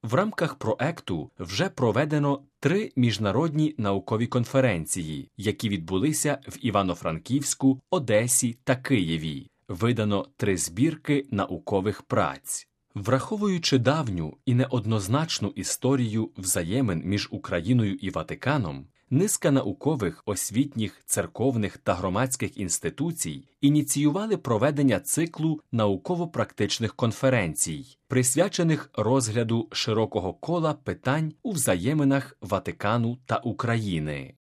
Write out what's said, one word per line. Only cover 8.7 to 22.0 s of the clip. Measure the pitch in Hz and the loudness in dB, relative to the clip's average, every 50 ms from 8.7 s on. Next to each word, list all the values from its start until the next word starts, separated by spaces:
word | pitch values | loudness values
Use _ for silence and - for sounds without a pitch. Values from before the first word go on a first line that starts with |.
| 131 | 0
Києві. | 123 131 - 139 110 90 80 82 80 76 80 73 67 65 - _ _ _ - | 0 0 -2 0 0 0 0 -2 -2 -4 -6 -8 -8 -12 -16 _ _ _ -12
Видано | 98 87 110 117 120 107 107 104 101 98 - - _ | -6 -2 0 0 0 0 0 0 0 -2 -2 -6 _
три | _ - 101 98 | _ 0 0 0
збірки | 85 - - 82 92 131 160 160 - _ - 147 139 - - | 0 -2 -6 0 0 0 0 0 -4 _ 0 0 0 0 -2
наукових | - 98 95 - 92 82 - - 104 95 92 107 98 - | -2 -2 -2 -2 -4 -8 -6 -2 -2 0 0 0 -4 -4
праць. | - _ - 110 92 73 67 - _ - - - - _ _ _ _ _ _ | -6 _ 0 0 0 0 -4 -8 _ -10 -10 -10 -10 _ _ _ _ _ _
Враховуючи | 104 98 107 123 135 131 - 220 208 208 208 185 175 170 - 139 131 | -6 0 0 0 0 0 -2 -4 -2 0 0 0 0 0 2 2 4
давню | 117 127 143 160 147 117 95 85 80 76 - _ _ | 4 4 2 2 -2 -2 -2 -2 -4 -4 -6 _ _
і | - 120 | 0 2
неоднозначну | 120 131 - - 120 98 107 113 107 95 92 117 147 160 160 - - 110 98 | 2 2 2 0 -2 0 0 -2 -2 0 0 0 0 0 -2 -4 -4 -4 -4
історію | - - 92 - - - - 127 139 135 120 110 107 110 113 - _ | -4 -6 -6 -6 -6 -2 0 2 2 2 0 0 0 -2 -2 -2 _
взаємин | - 95 92 - 98 87 82 101 131 135 107 90 80 71 | -8 -4 -2 -2 -2 0 0 0 0 0 0 0 -2 -2
між | 87 101 104 - - | 0 -2 -2 -2 -4
Україною | - 98 - - 95 87 82 98 127 123 110 101 98 | -8 -10 -6 -2 -2 -2 2 2 4 4 4 2 0
і | 90 - 95 | -2 -6 -4
Ватиканом, | 92 87 80 - 80 - - 127 147 196 110 80 69 67 67 - _ _ _ _ | -4 -4 -6 -6 -8 -4 -2 0 0 0 0 -2 -6 -8 -12 -16 _ _ _ _
низка | 123 139 185 214 - - - 165 | 0 2 2 2 0 0 2 2
наукових, | 139 135 - 104 95 - - 143 160 135 104 85 82 - _ | 2 2 2 0 -6 -2 -2 -2 0 0 -2 -4 -4 -6 _
освітніх, | - 101 - - - 95 110 143 139 - 117 107 98 - _ _ | -6 -4 -4 -4 -4 0 -2 -2 -2 -2 -4 -4 -4 -6 _ _
церковних | - - - 87 82 _ - 110 135 127 117 104 92 - - | -4 -2 -2 -2 -4 _ -2 0 0 2 2 0 -2 -4 -4
та | _ - 95 | _ 0 0
громадських | 90 | 2